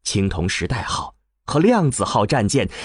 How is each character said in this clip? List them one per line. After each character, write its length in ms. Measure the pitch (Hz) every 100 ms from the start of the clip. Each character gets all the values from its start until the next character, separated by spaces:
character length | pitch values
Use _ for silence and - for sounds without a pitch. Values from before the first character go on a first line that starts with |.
青 240 | - 104 98
铜 200 | 80 87
时 200 | - 87
代 160 | 123
号 320 | - - - - _ _ -
和 140 | 147
量 300 | 196 233 151
子 140 | -
号 220 | 98 113 104
战 220 | 139 104
舰 220 | 135 95 -